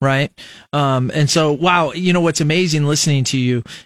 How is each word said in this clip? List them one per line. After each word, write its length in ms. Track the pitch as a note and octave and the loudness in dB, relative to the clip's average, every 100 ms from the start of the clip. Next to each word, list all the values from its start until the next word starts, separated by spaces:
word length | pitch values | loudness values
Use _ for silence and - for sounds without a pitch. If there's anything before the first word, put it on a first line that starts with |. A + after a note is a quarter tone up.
Right? 300 | C3+ C3+ D3 - - - - | -2 0 -2 -8 -20 -20 -6
Um, 380 | D3 C#3 C3 B2+ | -2 0 0 -2
and 160 | D#3 C#3+ | 0 0
so, 220 | E3 D#3 | 2 0
wow, 400 | C#3+ F3+ F3 D#3 | 2 2 2 0
you 200 | C#3 F3+ | -2 0
know 80 | F3 | 2
what's 200 | E3 D#3 | 0 0
amazing 420 | D3+ E3 F#3 D#3 D3 | 0 0 0 0 0
listening 380 | D3 D#3 C#3+ | 0 0 0
to 140 | B2+ C3+ | 0 0
you 260 | B2 B2 - - | 0 -2 -4 -16